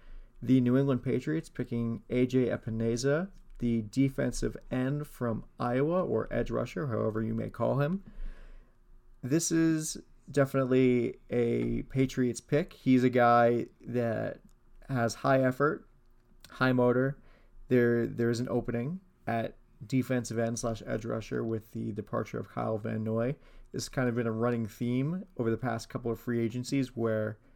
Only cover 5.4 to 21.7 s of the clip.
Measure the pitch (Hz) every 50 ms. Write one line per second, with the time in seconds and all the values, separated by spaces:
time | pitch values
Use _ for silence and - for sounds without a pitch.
5.4 | - - _ - 123 123 123 131 139 156 170 185 175 - 120 110 107 - - 117
6.4 | 120 120 113 120 117 120 - 185 160 135 110 107 110 110 107 113 110 110 113 113
7.4 | 110 107 107 - 117 117 120 135 143 147 185 196 - - - - - - - -
8.4 | - - - - - _ _ _ _ _ - - _ - - - - 123 139 165
9.4 | 165 - 170 165 165 160 160 156 156 - - - - _ - - - - 131 139
10.4 | 139 135 - 135 135 123 131 131 131 127 123 123 117 - - - - - - 120
11.4 | 120 117 120 117 117 117 117 117 - - - 131 135 131 - 131 127 123 117 -
12.4 | - - 147 143 - - - - - 135 127 127 123 131 123 123 120 117 120 120
13.4 | 120 117 120 120 - - _ _ - - 120 123 120 117 107 110 110 - - -
14.4 | - - - _ _ - - - - - 135 123 117 113 - - - 135 135 135
15.4 | 131 131 127 - 143 151 - - - _ _ _ _ _ _ _ _ _ - -
16.4 | - - - - 127 131 127 127 123 123 120 127 131 135 143 - - - - -
17.4 | - - - - - - 127 123 120 117 117 120 117 110 101 - 117 117 120 110
18.4 | 127 - - 123 - - 117 117 120 143 180 190 - _ _ _ - - 113 117
19.4 | 113 - - - - _ _ - - 107 135 131 123 - 127 123 117 - 113 113
20.4 | 117 113 117 117 - 117 113 107 - - 120 117 113 117 117 113 110 - 127 120
21.4 | 120 113 113 110 - -